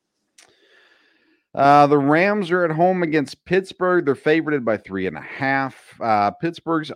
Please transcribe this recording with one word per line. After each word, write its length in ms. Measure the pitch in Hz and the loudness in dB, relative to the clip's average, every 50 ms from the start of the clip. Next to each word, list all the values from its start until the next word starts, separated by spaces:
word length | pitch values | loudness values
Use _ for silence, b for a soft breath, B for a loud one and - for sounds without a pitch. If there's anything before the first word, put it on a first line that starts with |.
| _ _ _ _ _ _ _ _ b b b b b b b b b b b b b b b b b b b b b b - | _ _ _ _ _ _ _ _ b b b b b b b b b b b b b b b b b b b b b b -2
Uh, 320 | 131 139 143 143 147 143 | 2 4 6 6 6 6
the 100 | 143 147 | 6 4
Rams 540 | 143 135 143 151 165 185 202 208 214 185 160 | 2 2 2 2 2 2 0 -2 -2 -2 -2
are 140 | 180 180 175 | -2 0 0
at 60 | 160 | -2
home 300 | 156 160 175 185 190 180 | 0 0 0 0 0 0
against 420 | 175 156 151 151 135 - - - _ | -2 -2 -2 -2 -2 -4 -8 -14 _
Pittsburgh. 600 | - 180 190 190 - - - 185 180 180 175 143 | -2 -2 -2 -2 -4 -6 -4 -2 0 0 0 0
They're 100 | 139 123 | 0 -2
favorited 500 | - - 151 160 165 147 151 147 135 117 | 0 0 0 0 0 0 -2 -4 -4 -2
by 120 | 113 107 | -2 -4
three 300 | 98 - - 95 95 92 | -4 -6 -8 -6 -6 -6
and 100 | 90 78 | -6 -6
a 40 | 76 | -10
half. 800 | - - - - 139 135 135 135 135 131 - - - - - - | -14 -14 -10 -6 -4 -2 -2 -2 -4 -6 -10 -14 -20 -20 -14 -6
Uh, 300 | 117 113 107 104 101 101 | -2 0 0 2 0 0
Pittsburgh's 600 | 98 - 165 170 170 - - 160 165 156 151 151 - | -2 -4 -6 -8 -8 -8 -6 -4 -4 -4 -4 -6 -4